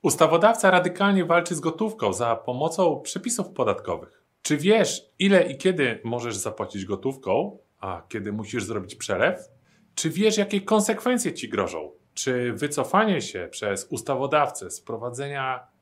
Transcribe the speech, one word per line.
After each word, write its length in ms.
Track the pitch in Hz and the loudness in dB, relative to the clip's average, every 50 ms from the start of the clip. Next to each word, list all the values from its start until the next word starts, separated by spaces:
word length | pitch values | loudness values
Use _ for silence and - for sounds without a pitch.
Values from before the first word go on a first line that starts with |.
| - | 2
Ustawodawca 640 | 165 135 - - - 160 170 190 214 226 220 - 190 | 0 4 4 4 6 6 6 6 6 4 6 4 6
radykalnie 540 | 185 180 180 180 - - 202 202 196 190 175 | 6 6 4 2 0 2 2 2 4 2 4
walczy 300 | 160 170 175 170 - 175 | 4 4 2 2 0 -6
z 60 | 151 | -2
gotówką 520 | 139 165 160 - 220 214 214 - - 202 | -2 -2 -2 0 -4 -4 -2 0 0 0
za 240 | - - 120 117 117 | 0 0 0 0 0
pomocą 640 | - - - 123 127 147 165 165 - 185 170 147 - | -2 -2 -6 -4 -2 -2 -2 0 2 2 2 2 0
przepisów 480 | - - - 190 - 247 - - 190 - | -6 -10 -10 -8 -6 -4 -4 -4 -4 -6
podatkowych. 760 | - - 123 107 98 - - - 87 82 - - _ _ _ _ _ _ | -2 -2 0 0 0 -2 -2 -6 -6 -6 -8 -18 _ _ _ _ _ _
Czy 140 | _ - 151 | _ -2 -2
wiesz, 540 | 143 147 190 214 226 180 - - - - _ _ _ | 2 4 4 4 4 4 2 -2 -8 -10 _ _ _
ile 280 | 190 196 202 180 - | 4 6 6 6 6
i 120 | - 139 - | 4 -2 0
kiedy 420 | - 185 185 156 139 123 113 - - | 0 0 2 4 2 0 0 -2 -4
możesz 320 | 117 117 120 113 120 107 | -4 -4 -4 -4 -4 -6
zapłacić 480 | 98 - 113 107 - 107 - - 101 95 | -4 -4 -6 -4 -6 -8 -6 -6 -10 -6
gotówką, 720 | 98 101 95 - 135 135 - - 98 95 123 180 202 - - _ _ _ _ | -6 -6 -2 -2 -4 -4 -4 -2 0 0 0 0 -2 -6 -14 _ _ _ _
a 220 | - 95 92 85 - _ | -10 -10 -10 -10 -12 _
kiedy 240 | - 110 101 104 | -10 -8 -6 -6
musisz 320 | 104 110 107 98 - 120 - | -6 -6 -8 -6 -6 -6 -4
zrobić 300 | - 113 107 92 95 - | -4 -6 -6 -6 -8 -14
przelew? 540 | - - - 101 92 113 170 - - - - _ _ _ _ _ _ _ _ _ | -14 -4 -4 0 2 2 2 0 -2 -10 -20 _ _ _ _ _ _ _ _ _
Czy 160 | - - 160 | -4 -4 -4
wiesz, 280 | 160 180 208 220 208 214 | -2 2 2 2 4 2
jakie 220 | 202 202 - 196 | 0 0 0 -4
konsekwencje 760 | 190 - 214 214 202 - 220 - - 247 254 240 240 165 - | 0 2 2 2 2 2 -2 -2 0 0 0 0 -2 -4 -6
ci 140 | - - 110 | -6 -10 -4
grożą? 420 | 107 101 95 - 87 80 76 71 - _ _ _ _ | -2 -2 -2 -2 -2 -8 -10 -10 -14 _ _ _ _
Czy 380 | - - 135 127 123 123 120 | -6 -2 -2 0 0 0 -2
wycofanie 720 | 110 101 147 143 147 - 127 - - 196 220 220 185 139 | -2 -4 -4 -4 -2 -2 -2 2 4 4 4 4 2 0
się 260 | 107 - - 95 87 82 | -2 -6 -8 -10 -10 -10
przez 360 | - - - 104 98 95 - - | -10 -6 -4 -4 -4 -4 -4 -8
ustawodawcę 800 | - - - - 139 123 135 139 151 151 147 135 - - - - | -8 -8 -4 -4 -2 -2 0 2 4 4 2 2 -2 -8 -12 -10
z 100 | - - | -12 -14
wprowadzenia 840 | _ - 113 110 113 123 123 123 139 143 143 139 135 131 127 123 - _ _ _ | _ -10 -10 -8 -8 -10 -8 -8 -8 -8 -6 -6 -4 -4 -6 -6 -10 _ _ _